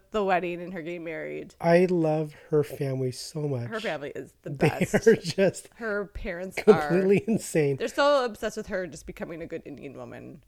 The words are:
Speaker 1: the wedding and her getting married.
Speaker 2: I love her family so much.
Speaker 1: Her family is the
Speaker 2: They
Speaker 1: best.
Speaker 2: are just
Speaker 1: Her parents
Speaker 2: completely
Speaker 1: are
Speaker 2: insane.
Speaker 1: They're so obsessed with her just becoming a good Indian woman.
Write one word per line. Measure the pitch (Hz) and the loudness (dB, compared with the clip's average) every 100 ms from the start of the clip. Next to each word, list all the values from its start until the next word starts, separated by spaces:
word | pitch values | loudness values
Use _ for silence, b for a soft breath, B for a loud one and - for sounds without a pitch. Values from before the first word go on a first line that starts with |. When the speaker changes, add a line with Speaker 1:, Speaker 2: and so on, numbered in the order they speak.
| _ | _
Speaker 1:
the | 214 | -2
wedding | 190 180 180 170 | 2 2 0 -6
and | 175 | -8
her | 185 | -10
getting | 160 175 | -8 -8
married. | 165 156 151 151 147 - | -8 -8 -8 -10 -12 -2
Speaker 2:
I | 165 170 180 | 6 6 6
love | 180 160 156 156 - - | 4 2 2 -2 -8 0
her | 156 | 2
family | 143 - 139 131 131 | 2 0 -2 -2 -2
so | 123 - 156 147 | -4 -8 -6 -4
much. | 131 120 | -2 -4
Speaker 1:
Her | 226 | -6
family | 208 156 143 | -4 -6 -6
is | - - _ | -10 -12 _
the | - | -10
Speaker 2:
They | 143 156 | 0 2
Speaker 1:
best. | - 180 202 - | 2 0 4 6
Speaker 2:
are | 220 | 6
just | 170 175 190 - - - | 4 2 2 0 -12 -10
Speaker 1:
Her | 226 202 196 | -6 -4 -6
parents | - - 170 190 - | -8 -8 -8 -8 -2
Speaker 2:
completely | - 175 147 175 190 196 | 6 6 6 2 4 2
Speaker 1:
are | - | 2
Speaker 2:
insane. | 220 - 170 143 135 | -2 0 2 2 0
Speaker 1:
They're | 240 | -2
so | - 285 285 | 2 4 4
obsessed | 247 208 220 214 | 0 -4 -8 -8
with | 208 | -8
her | 196 180 | -6 -8
just | 151 - | -10 -14
becoming | - 147 165 | -12 -10 -10
a | 165 | -10
good | 165 | -10
Indian | - 135 139 123 | -12 -14 -14 -14
woman. | 120 117 123 135 | -14 -14 -16 -18